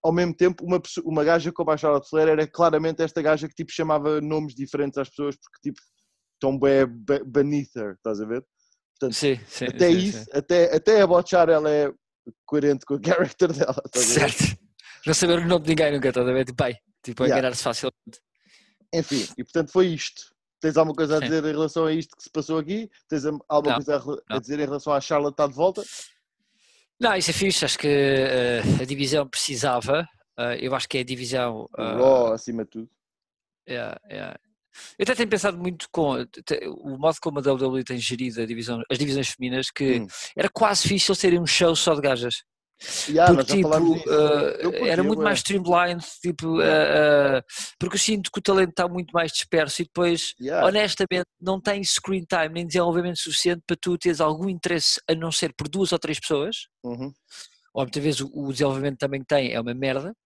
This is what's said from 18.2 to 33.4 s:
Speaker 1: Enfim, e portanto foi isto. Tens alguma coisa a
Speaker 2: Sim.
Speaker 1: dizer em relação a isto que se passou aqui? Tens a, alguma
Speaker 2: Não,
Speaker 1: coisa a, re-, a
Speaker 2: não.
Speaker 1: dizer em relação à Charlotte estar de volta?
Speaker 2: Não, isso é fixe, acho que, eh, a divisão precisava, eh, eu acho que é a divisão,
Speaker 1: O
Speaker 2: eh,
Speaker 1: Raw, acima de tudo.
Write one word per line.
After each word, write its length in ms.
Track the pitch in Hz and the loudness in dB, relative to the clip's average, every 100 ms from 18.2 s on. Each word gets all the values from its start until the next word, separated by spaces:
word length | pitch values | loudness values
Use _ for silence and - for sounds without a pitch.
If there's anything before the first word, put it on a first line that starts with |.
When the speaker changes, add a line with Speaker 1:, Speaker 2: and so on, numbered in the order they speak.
| _ _ _ _ _ _ _ | _ _ _ _ _ _ _
Speaker 1:
Enfim, 340 | 165 156 139 104 | -4 -2 -4 -4
e 80 | - | -10
portanto 280 | 123 165 156 | -6 -4 0
foi 160 | 185 185 | 2 2
isto. 420 | 156 - - - _ _ _ | 0 -8 -12 -20 _ _ _
Tens 180 | 160 151 | 0 2
alguma 180 | 156 | 2
coisa 200 | 151 151 156 | 0 0 0
a 20 | |
Speaker 2:
Sim. 60 | |
Speaker 1:
dizer 180 | 131 160 | 0 -2
em 80 | 151 | 0
relação 340 | 151 156 165 | -2 -2 0
a 60 | 160 | 0
isto 220 | 160 156 | -2 -6
que 60 | _ | _
se 60 | - | -10
passou 300 | 156 151 160 | -8 -4 -4
aqui? 280 | 151 208 214 _ _ | -4 -8 -8 _ _
Tens 160 | 156 | -4
a, 60 | 143 151 - | -4 -6 -2
alguma 280 | 147 143 120 | 0 2 -2
Speaker 2:
Não, 60 | |
Speaker 1:
coisa 120 | 143 | -2
a, 40 | 143 | -4
re-, 220 | 139 143 _ | -4 -10 _
a 40 | |
Speaker 2:
não. 40 | 110 | -8
Speaker 1:
dizer 200 | 113 147 | -6 -6
em 60 | |
relação 280 | 143 143 151 | -4 -4 -2
à 80 | 143 | -2
Charlotte 320 | - 151 147 | 0 0 0
estar 140 | 139 147 | 0 -2
de 80 | |
volta? 280 | 131 180 185 - - - _ _ _ _ _ _ _ _ _ | 2 0 0 -12 -16 -20 _ _ _ _ _ _ _ _ _
Speaker 2:
Não, 160 | 233 | 0
isso 160 | 190 165 | 2 0
é 20 | |
fixe, 320 | 156 196 - | 0 0 0
acho 140 | 143 - | -2 0
que, 80 | 147 | 2
eh, 720 | 143 139 135 131 127 123 120 - 139 | 2 4 2 2 0 0 0 2 0
a 60 | |
divisão 420 | 127 139 135 151 139 | 0 -4 0 0 0
precisava, 800 | - - 127 139 123 117 151 170 _ _ - | -4 -6 -2 0 0 0 -2 -2 _ _ -8
eh, 220 | 120 120 127 | -6 -4 -4
eu 80 | |
acho 120 | 135 - | -4 -4
que 120 | 135 | -6
é 20 | |
a 20 | |
divisão, 640 | 127 127 123 131 123 110 - | -4 -8 -4 -2 -2 -4 -12
Speaker 1:
O 60 | - | -8
Speaker 2:
eh, 120 | 113 | -4
Speaker 1:
Raw, 380 | 110 131 131 117 | 2 6 6 4
acima 300 | 113 - 117 | -2 -6 -8
de 60 | 104 | -8
tudo. 200 | 113 113 _ _ _ _ _ | -10 -16 _ _ _ _ _